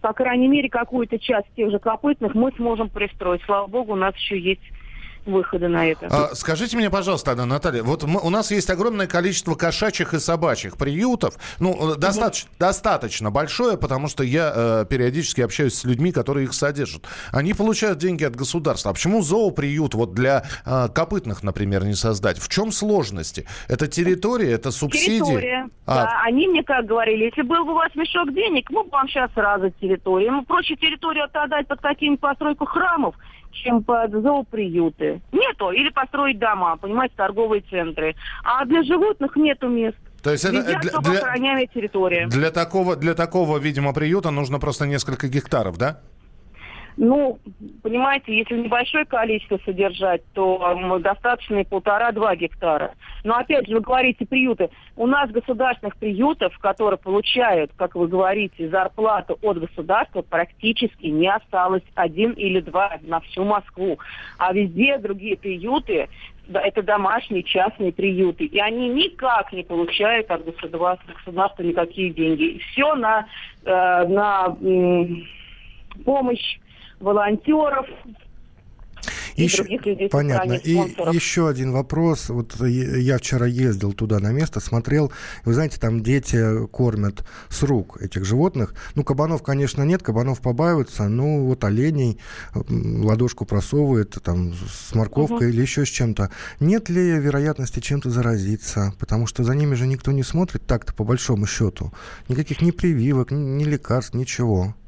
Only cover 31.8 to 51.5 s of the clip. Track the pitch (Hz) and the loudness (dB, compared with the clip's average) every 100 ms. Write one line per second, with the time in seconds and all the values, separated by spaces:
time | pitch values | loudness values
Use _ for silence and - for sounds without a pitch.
31.8 | 285 285 302 285 285 277 302 294 285 339 | -2 0 0 0 0 0 -2 -2 -2 0
32.8 | 359 339 220 - - - - - - 233 | 0 2 0 -4 -20 -20 -18 -10 0 0
33.8 | 214 240 226 208 233 285 240 220 196 170 | 2 2 2 0 2 2 0 -4 -2 2
34.8 | 165 151 151 165 - 359 523 - 202 185 | 0 0 -4 -4 -2 2 2 0 -2 0
35.8 | 285 277 262 277 277 214 220 202 175 165 | 0 0 -2 0 0 0 0 2 0 0
36.8 | 196 220 262 - 196 202 226 208 - 185 | -2 -2 -2 0 -2 0 0 0 -2 -4
37.8 | 165 156 156 160 - - - 247 269 330 | -4 -2 -4 -4 -12 -6 -2 0 2 2
38.8 | 277 339 415 415 277 277 302 277 254 240 | 4 2 2 0 -2 2 2 2 0 0
39.8 | 226 220 - - 143 147 175 240 240 - | 0 -4 -16 -6 -2 0 2 0 0 0
40.8 | 165 - 151 190 262 247 262 269 254 247 | 0 0 2 2 2 0 0 2 0 -2
41.8 | 208 202 185 175 170 123 156 160 165 190 | -4 0 2 2 0 2 2 0 0 0
42.8 | 180 160 156 165 170 185 165 151 147 139 | 0 2 0 0 0 2 2 2 0 0
43.8 | 143 135 151 190 175 143 139 139 143 - | 0 0 2 2 0 -2 -2 -2 -2 -2
44.8 | 143 143 - 131 139 139 - 135 98 85 | -2 -2 -2 -4 -2 -2 0 0 0 -2
45.8 | 127 156 - - - - - - - - | -4 -4 -16 -20 -20 -20 -20 -20 -20 -18
46.8 | - - 226 277 277 226 - 190 208 - | -16 0 4 4 2 -2 -14 -20 -20 -10
47.8 | 220 233 262 277 247 214 220 240 233 240 | -4 0 2 0 0 -2 -2 -4 0 0
48.8 | 247 311 302 247 226 214 - 196 - 185 | 0 -2 0 -2 0 -2 -2 -4 -4 0
49.8 | 196 180 190 175 - - 190 185 180 180 | 0 0 0 0 -2 0 2 2 2 0
50.8 | 185 185 180 202 240 247 - | 0 0 0 0 0 -2 0